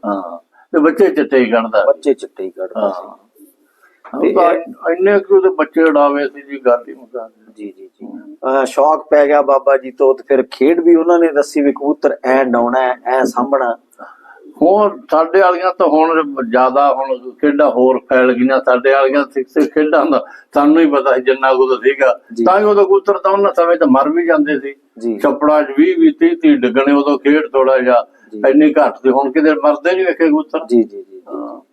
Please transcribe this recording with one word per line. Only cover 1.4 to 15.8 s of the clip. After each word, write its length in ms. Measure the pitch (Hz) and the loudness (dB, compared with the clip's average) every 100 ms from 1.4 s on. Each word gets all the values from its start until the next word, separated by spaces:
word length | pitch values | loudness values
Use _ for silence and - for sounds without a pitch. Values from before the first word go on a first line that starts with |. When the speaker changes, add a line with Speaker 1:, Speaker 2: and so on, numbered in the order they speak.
| 120 | 0
Speaker 1:
ਕੱਢਦਾ। 340 | 117 113 110 | 0 -2 -2
Speaker 2:
ਬੱਚੇ 300 | 98 - 147 | 0 -2 -2
ਚਿੱਟੇ 300 | 135 - _ | -4 -6 _
ਹੀ 60 | 95 | -14
ਕੱਢਦਾ 380 | 90 92 110 104 | -10 -12 -6 -6
ਸੀ। 200 | 92 98 | -6 -14
Speaker 1:
ਹਾਂ। 160 | 98 104 _ _ _ _ _ _ _ | -20 _ _ _ _ _ _ _ _
Speaker 2:
ਤੇ 260 | - - - | -18 -4 -2
Speaker 1:
ਉਹ 120 | 196 | 2
ਤਾਂ 100 | 175 | 0
Speaker 2:
ਇਹ 80 | - - - - - | 0 -6 -12 -6 -2
Speaker 1:
ਇੰਨੇ 220 | - - | 0 0
ਕੁ 180 | - 381 | 2 2
ਉਹਦੇ 120 | 190 | 2
ਬੱਚੇ 320 | - 151 - | -2 -4 0
ਉਡਾਵੇ 460 | 160 147 143 143 139 | 2 2 2 0 -6
ਸੀ 140 | 143 | -8
ਜੀ, 160 | 139 139 | -16 -6
ਗੱਲ 260 | 127 120 120 | -2 -2 -2
ਹੀ 60 | |
ਮੁਕਾ 340 | 131 123 123 113 | -20 -16 -14 -14
ਦਿੱਤੀ। 360 | 110 110 107 | _ _ -18
Speaker 2:
ਜੀ, 80 | 104 92 | -18 -18
ਜੀ, 80 | - | -20
ਜੀ। 480 | _ - - - | _ -18 -18 -20
ਅਹ, 300 | 302 131 135 | -10 -4 -2
ਸ਼ੌਕ 420 | 131 - 143 156 - | -2 0 0 0 0
ਪੈ 160 | 151 143 | 2 4
ਗਿਆ 160 | 147 | 2
ਬਾਬਾ 340 | 139 135 139 135 | 2 0 2 -2
ਜੀ 140 | 131 | -2
ਤੋਂ 240 | 127 139 | -2 0
ਤੇ 100 | 135 - | 0 0
ਫਿਰ 160 | 135 127 | -2 -2
ਖੇਡ 300 | - 135 170 | 0 0 4
ਵੀ 140 | 170 | 4
ਉਹਨਾਂ 240 | 170 165 175 | 4 4 2
ਨੇ 140 | 165 | 2
ਦੱਸੀ 280 | 143 143 156 | 0 -2 0
ਵੀ 120 | 143 | -2
ਕਬੂਤਰ 440 | 139 143 147 147 - | -2 -4 -2 -2 -4
ਐਂ 200 | 127 131 | -2 0
ਡਾਉਣਾ 360 | 131 120 117 127 | 0 0 0 0
ਹੈ, 160 | 127 127 - | -2 -4 -4
ਐਂ 180 | 131 | -2
ਸਾਂਭਣਾ। 520 | 131 120 127 139 123 113 _ _ - - - - - - | -2 -4 -2 -2 -2 -6 _ _ -20 -20 -20 -20 -20 -2
Speaker 1:
ਹੁਣ 380 | 156 202 208 - - | 0 2 0 -4 -4
ਸਾਡੇ 300 | 151 165 180 | -2 0 2
ਵਾਲੀਆਂ 340 | 185 175 185 | 2 0 -4
ਤਾਂ 80 | 180 | -2